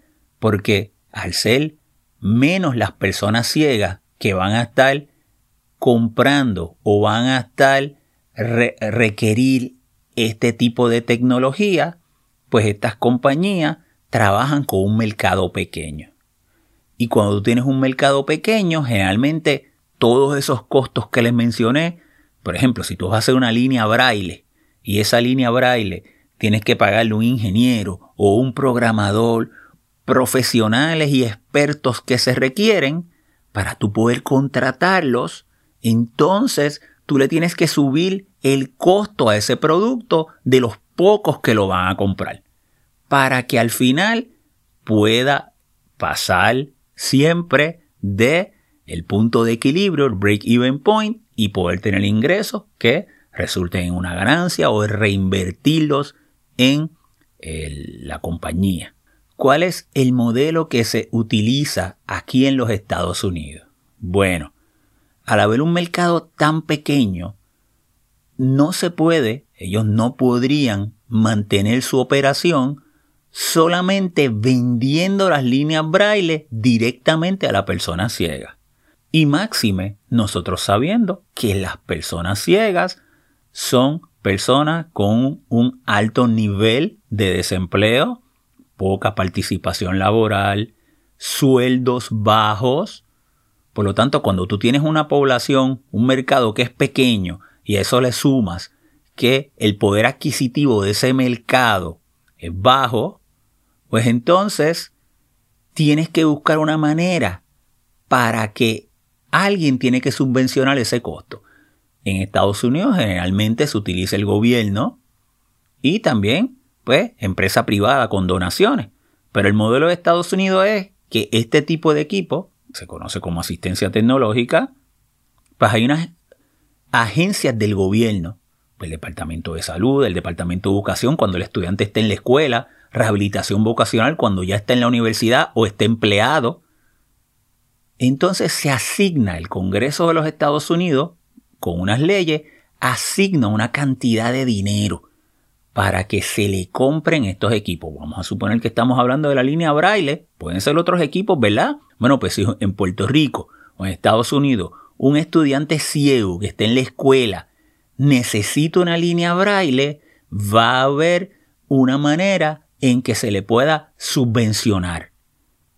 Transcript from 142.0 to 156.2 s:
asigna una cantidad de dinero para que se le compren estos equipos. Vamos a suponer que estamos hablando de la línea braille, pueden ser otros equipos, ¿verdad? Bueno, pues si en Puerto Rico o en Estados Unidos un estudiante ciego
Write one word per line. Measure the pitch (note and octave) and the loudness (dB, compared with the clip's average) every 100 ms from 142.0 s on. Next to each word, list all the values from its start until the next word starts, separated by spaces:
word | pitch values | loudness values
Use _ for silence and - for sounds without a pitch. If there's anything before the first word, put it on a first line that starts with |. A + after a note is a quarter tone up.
| D#3 G3 E3 D3+ - _ _ - | 2 0 0 -2 -4 _ _ -6
asigna | C3 B2 - - G3 F3 G#2+ | -4 -4 -4 0 0 2 2
una | G#2+ A#2 | 0 -2
cantidad | - C#3+ C3 B2+ A2+ A2+ | -2 -2 -2 0 0 0
de | B2+ B2+ | -2 0
dinero | G#2 G2 G#2 G#2 F2+ _ _ _ _ _ _ _ | 0 0 0 -2 -4 _ _ _ _ _ _ _
para | - G2 F#2 F#2+ | -2 0 0 -2
que | G2+ | -4
se | - - G2+ | -4 -2 -2
le | G2 F2+ | -2 -4
compren | - C3 D#3 D#3 D#3+ G#2 | -2 0 0 0 0 -2
estos | - G#2 | -2 -2
equipos. | A2+ - E2+ E2 D2 | -2 -4 -8 -10 -14
Vamos | D2+ E2+ | -12 -10
a | |
suponer | F2 - G#2 A2+ | -8 -6 -2 -2
que | A2+ | -2
estamos | - A#2+ B2+ | 0 0 2
hablando | B2 C3+ D3 | 2 0 0
de | C#3 | 0
la | |
línea | B2+ D#3 E3 | 0 0 0
braille, | D3 F3 G#3+ C#3+ D#3 _ - | 2 2 0 -2 -6 _ -14
pueden | E2+ F#2 | -8 -4
ser | G2 D3+ | 0 0
otros | F3 F3+ | 2 0
equipos, | D3+ F3 G3+ F3 | 0 -2 -2 2
¿verdad? | G#2+ G#2 G#3+ G3 _ - | 2 2 0 -4 _ -2
Bueno, | A#2 C3+ | 2 2
pues | F#2 | 0
si | - G2 - | -2 -2 -2
en | G2+ | -4
Puerto | F#2+ F#2+ F2+ G2 | -2 -2 -2 0
Rico | C#3 D3 - - - - - | 2 0 -2 -12 -20 -20 -10
o | F#2+ | -8
en | |
Estados | F#2 G#2+ A2 A#2 | -2 2 2 2
Unidos | C#3+ C#3+ A#2 F2 - - - | 0 0 0 -4 -12 -20 -2
un | C3 D3 | 2 2
estudiante | E3 E3 D3 C3+ D3 D#3 | 2 2 2 0 -2 -4
ciego | - D3+ C#3+ C3 | -4 0 2 2